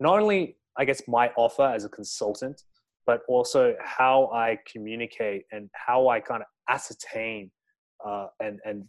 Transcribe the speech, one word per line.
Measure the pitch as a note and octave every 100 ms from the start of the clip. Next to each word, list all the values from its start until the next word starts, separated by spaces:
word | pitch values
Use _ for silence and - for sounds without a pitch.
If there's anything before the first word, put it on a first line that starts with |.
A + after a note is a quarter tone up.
not | C#3+ G3
only, | G#3+ G3+ D#3+ - _ -
I |
guess, | C3+ C3+ -
my | A#2+ A#2+ -
offer | A#2 -
as | C#3 A2+
a | G#2+
consultant, | - G#2 - G#2+ G#2 C3 C#3+ _ _ _ _ -
but | A#2+ -
also | B2 B2 C#3 B2 A2+
how | - - C3 C3 C3
I | A#2 A2+ A2 -
communicate | A#2 G#2+ A2+ A#2 - A2 G2 -
and | G#2+ G2+
how | - - B2+ C3
I | A#2
kind | - A#2
of | - _ -
ascertain, | B2+ - - - - A2+ A2 F#2+ _ _ _ _ _
uh, | G#2 G2+ G2 -
and, | A2 G2+
and | G#2+ G#2